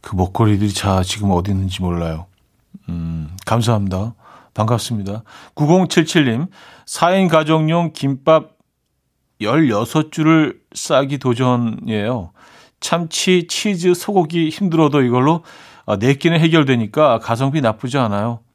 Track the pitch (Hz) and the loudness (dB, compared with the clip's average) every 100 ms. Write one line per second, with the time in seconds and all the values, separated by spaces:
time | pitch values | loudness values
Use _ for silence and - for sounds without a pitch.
0 | - 95 92 - 110 101 104 98 104 95 | -8 -2 0 2 2 2 0 -2 0 0
1 | 92 - 101 90 92 98 95 92 92 87 | 0 -2 0 0 0 -2 -4 -4 -4 -4
2 | 82 80 90 _ _ _ _ - - 87 | -4 -8 -12 _ _ _ _ -20 -12 -8
3 | 82 82 76 92 - 113 110 110 98 92 | -6 -8 -10 -12 -4 -2 0 0 -2 -4
4 | 107 - - - _ - 110 117 - 113 | -6 -10 -20 -20 _ -4 0 0 -2 -8
5 | 98 104 - - - - 151 180 180 - | -6 -10 -14 -20 -20 -2 4 4 4 0
6 | 160 175 139 113 180 - - - - - | 2 2 2 0 -4 -10 -20 -20 -16 0
7 | 170 190 190 160 156 160 156 170 170 - | 2 4 4 4 4 2 2 0 -2 -4
8 | 139 135 147 160 - _ _ _ _ _ | -4 -2 2 2 2 _ _ _ _ _
9 | _ _ _ _ 104 139 151 104 117 156 | _ _ _ _ -2 2 2 0 0 -2
10 | 156 - 156 160 151 - _ - - 147 | -4 -2 0 2 0 -6 _ -14 0 0
11 | 139 139 131 120 131 123 120 - - 107 | 0 -2 -2 0 0 0 -2 -6 -6 -4
12 | 104 123 87 _ - - _ _ - 165 | -2 -4 -8 _ -20 -20 _ _ -4 -4
13 | 165 - - 180 170 - 208 190 180 175 | -4 -4 2 2 0 -4 -4 0 0 0
14 | - 202 156 170 160 - 196 160 151 143 | 0 0 0 0 -2 -2 -2 2 2 2
15 | 127 123 131 165 - - - - - 104 | 2 2 2 0 -4 -20 -20 -20 -4 0
16 | 120 139 170 165 165 160 139 123 107 151 | 0 2 2 2 4 4 4 2 0 2
17 | 151 113 - 117 139 156 123 107 131 135 | 2 2 -2 -2 0 0 0 -2 -4 -2
18 | 117 101 113 117 _ | -2 -2 -4 -8 _